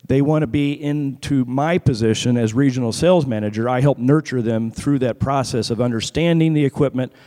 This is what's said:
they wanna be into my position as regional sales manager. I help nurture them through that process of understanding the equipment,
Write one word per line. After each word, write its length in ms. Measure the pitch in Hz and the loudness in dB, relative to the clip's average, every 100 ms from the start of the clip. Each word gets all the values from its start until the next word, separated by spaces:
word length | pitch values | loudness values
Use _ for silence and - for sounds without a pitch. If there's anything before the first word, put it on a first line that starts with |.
| - | -2
they 140 | 135 | 2
wanna 260 | 143 156 143 | 2 2 0
be 240 | 147 143 | 0 -2
into 720 | 143 147 147 139 123 - 143 | -2 -4 -2 -4 -6 -2 0
my 360 | 120 131 151 180 | 0 -2 0 0
position 580 | - 113 113 107 120 120 | 0 0 0 0 0 0
as 160 | 110 | 0
regional 400 | 113 143 127 120 | 2 0 0 -4
sales 320 | 117 165 180 135 | 0 2 4 2
manager. 420 | 110 107 107 117 | -2 -4 -2 -2
I 140 | 127 | 2
help 160 | 143 127 | 2 2
nurture 440 | 123 156 147 131 | 2 2 2 -4
them 300 | 113 113 113 | -2 -2 -4
through 280 | - 143 139 | -4 -2 0
that 200 | 123 110 | 0 -2
process 500 | 135 139 120 123 104 | -2 -2 -2 -4 -4
of 120 | 113 | -2
understanding 720 | 123 113 107 147 170 165 160 | 0 -2 -4 -2 2 2 2
the 100 | 151 | 2
equipment, 480 | 139 - 139 120 127 _ | 0 0 -2 0 -6 _